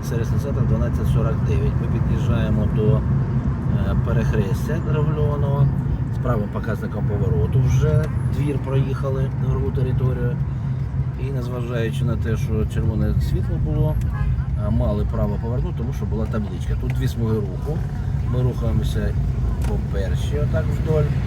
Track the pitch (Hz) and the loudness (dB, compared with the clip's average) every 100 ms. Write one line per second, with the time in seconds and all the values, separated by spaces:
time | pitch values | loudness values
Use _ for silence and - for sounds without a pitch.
0 | - - 226 - - - - - - - | -2 -2 0 0 0 0 2 2 2 0
1 | - - - - - - 113 123 - - | 2 2 2 2 2 2 2 0 0 0
2 | - - - 117 110 107 104 - - - | 2 2 2 2 2 2 2 2 4 4
3 | - - - - - - - - - - | 2 0 2 0 0 -2 0 0 2 0
4 | - 113 113 113 104 - - 127 131 151 | 2 2 2 2 0 0 0 -2 0 0
5 | - - - - 202 135 - - - - | 2 2 2 2 0 4 2 2 -2 -2
6 | - - 127 117 101 107 107 104 107 107 | -2 -2 0 0 -2 -4 -4 -4 -4 -2
7 | 104 101 98 - - 139 127 - - - | -2 0 0 2 2 2 4 4 4 2
8 | - - - - 143 131 131 135 131 131 | 2 -2 -2 0 0 -2 0 0 0 0
9 | 139 135 - - - 135 139 139 123 123 | -2 0 -2 0 0 0 0 0 0 0
10 | 131 123 123 - - - - - - - | 0 0 -2 -2 -4 -4 -4 -4 -4 -2
11 | - - 127 131 - 123 117 120 113 107 | -4 -4 -4 -4 -4 -4 -4 -2 -2 0
12 | 117 110 113 110 - 110 214 - - - | -2 0 0 0 0 0 0 0 0 0
13 | 104 - - - - - 151 151 156 151 | 2 2 2 0 0 0 0 2 2 2
14 | - - - - - - 107 110 107 104 | 0 0 0 0 -2 -2 0 0 0 0
15 | 104 - 104 101 113 - - - - - | 0 0 0 -2 -2 -2 -2 -4 -4 -4
16 | - 110 110 117 101 - - 117 123 127 | -2 -2 -2 -2 -4 -4 -2 -2 -2 -2
17 | 127 113 113 110 98 - - 160 - - | -2 -2 0 0 -2 -4 -4 -2 -4 -4
18 | - - - 120 127 120 117 113 110 - | -4 -2 0 0 0 0 0 0 0 0
19 | - - - - - - - - - - | 0 0 0 0 0 0 0 0 -2 -2
20 | - 135 - 143 - 160 - - 165 151 | 0 0 0 0 0 0 0 0 2 2
21 | 147 - | 2 0